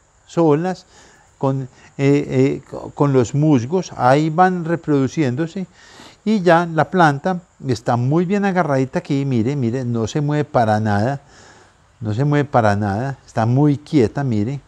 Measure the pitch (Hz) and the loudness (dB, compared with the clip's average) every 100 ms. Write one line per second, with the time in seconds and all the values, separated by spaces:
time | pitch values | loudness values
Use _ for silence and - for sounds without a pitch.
0 | _ _ _ - 165 147 180 175 - - | _ _ _ 0 2 2 -2 -8 -14 -20
1 | - _ _ _ 139 135 131 _ - - | -20 _ _ _ -4 -4 -8 _ -20 -2
2 | 139 143 143 135 139 147 - - - - | 2 2 0 2 2 0 -10 -14 -14 -2
3 | 143 131 117 139 156 139 120 185 170 - | 2 2 2 0 2 2 2 -4 -6 0
4 | 123 139 160 160 185 180 160 170 151 143 | 2 4 2 2 2 0 -4 -6 0 0
5 | 131 - 139 123 160 196 180 _ - - | 0 -2 -2 -2 -6 -8 -12 _ -20 -20
6 | - _ 208 214 180 165 175 156 147 185 | -20 _ -2 0 4 4 2 0 0 4
7 | 160 139 185 185 - _ 135 120 - 120 | 2 2 -4 -6 -10 _ -6 -4 -2 -2
8 | 123 156 180 202 202 180 160 135 135 180 | 0 0 0 0 0 0 0 0 -2 -4
9 | - 139 139 123 107 147 117 127 120 117 | -4 -2 0 0 0 -2 -2 -2 -4 -4
10 | 110 156 147 147 147 139 110 107 107 101 | -4 -2 -2 -2 0 0 2 0 0 0
11 | 113 139 - - - - _ _ _ _ | -2 -4 -12 -20 -20 -20 _ _ _ _
12 | 110 107 147 147 143 131 107 101 104 98 | -8 -2 0 0 2 2 2 0 -2 -2
13 | 135 131 _ - 113 127 147 139 - 156 | -6 -10 _ -2 0 2 2 0 0 2
14 | 107 - 139 107 104 139 | 2 0 -2 -2 -2 -6